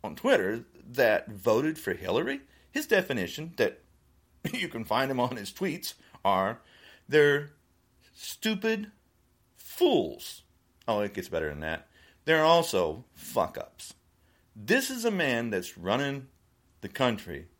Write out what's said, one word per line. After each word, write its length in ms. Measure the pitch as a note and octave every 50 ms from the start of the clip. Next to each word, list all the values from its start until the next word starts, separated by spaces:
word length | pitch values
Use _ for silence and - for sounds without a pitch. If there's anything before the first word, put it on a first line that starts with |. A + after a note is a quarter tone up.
| -
on 120 | G2 -
Twitter 500 | - - B3 C#4 D3 F#2+ F#2+ G#2+ A#2 A#2+ _ _ - - -
that 400 | B2 B2 B2 A2+ G#2+ F2+ - -
voted 480 | G#2 G2 F2+ A#2 G#2+ A2+ C#3 D#3 D#3+ D#3
for 140 | - - F2+
Hillary? 480 | - F#2 F#2 F#2 A#2+ E3+ B3 - - - _ _ _ _ _
His 140 | _ C#4+ D4+
definition 680 | - A3+ F#3+ F#3 - C#3 A2+ F2+ E2+ - - D#3 E3+ E3+ -
that 240 | A#2 F#2+ - - _ _ _ _ _ _ _
<laughs> 400 | _ _ _ _ _ _ - -
you 140 | B3 F#3+ D#3
can 160 | - A#2 A2
find 260 | - A2 A#2+ C3+ C3+
him 100 | C3+ B2+
on 160 | B2 B2 B2+
his 160 | A#2 G2+ G2
tweets 440 | - - B2 C#3 D3 F3+ - - - _ _ - _ - _
are, 360 | F#2+ G2 F#2 F#2+ G2 A#2 - _ _ - - - - - - _ -
"They're 420 | C3 D3+ D3 C#3+ C#3+ C#3+ D3 D3 - _ _ _ _ _ _ _ _ _ _ _ _
stupid 800 | - - - - - - A3 A3 F#3+ G3 A3 A3 G#3 G#3+ G#3 _ _ _ _ _ _ _ _ _ _ _ _ _
fools." 880 | _ - - - - F4+ E4 B3 D3+ F#2 D#2 - - - - - - _ _ _ _ _ _ _ _ _ -
Oh, 120 | A2 G#2
it 140 | G#2 G2+ -
gets 160 | F#2 F2+ -
better 200 | E2 E2 D#2+ D2+
than 120 | D2 D2
that. 260 | D#2 D#2 D#2+ D#2+ - _ _ _ - - _ _ _
"They're 180 | - D#3+ D#3+ D#3
also 600 | D#3+ E3 E3+ E3 - - F#2+ F2+ D#2+ D#2 G2 B2+ _ _
fuck-ups." 800 | - - - - A#2 E2+ - - - - - _ _ - - - _ _ _ _ _ _ _ _ _ _ _ _
This 340 | A2 G#2 G#2+ G#3+ C4 C4 C4+
is 160 | C4 B3 A3
a 60 | A#3+
man 380 | G#3 F#3 E3 C#3 B2 A#2 A#2 A#2
that's 280 | G#2+ F#2 F2 - - -
running 500 | F2 F#2 G#2 B2+ C#3+ C#3 C#3 C#3 C3 C3 _ _ _ _ _ _ _ _ _ _
the 80 | - G2
country 580 | - - C3 B2 A2+ G2+ - F#2 F2 - E2+ - _ _